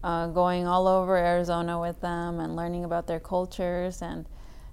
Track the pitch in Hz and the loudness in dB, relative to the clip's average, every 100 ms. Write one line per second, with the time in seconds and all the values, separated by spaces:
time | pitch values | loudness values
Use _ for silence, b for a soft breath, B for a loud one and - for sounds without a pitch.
0 | 175 170 170 165 180 180 175 180 185 190 | 0 -2 0 4 4 4 2 4 6 4
1 | 185 190 175 175 175 170 170 170 170 170 | 4 4 6 4 2 0 0 -2 -4 -4
2 | 175 170 170 170 165 165 170 175 175 170 | -4 -2 -4 -4 -4 -4 -4 -4 -2 -2
3 | 170 165 - 185 180 - 180 175 180 180 | -2 -6 -2 -2 -2 -4 -2 -2 -4 -6
4 | 170 165 160 b b b b | -8 -8 -10 b b b b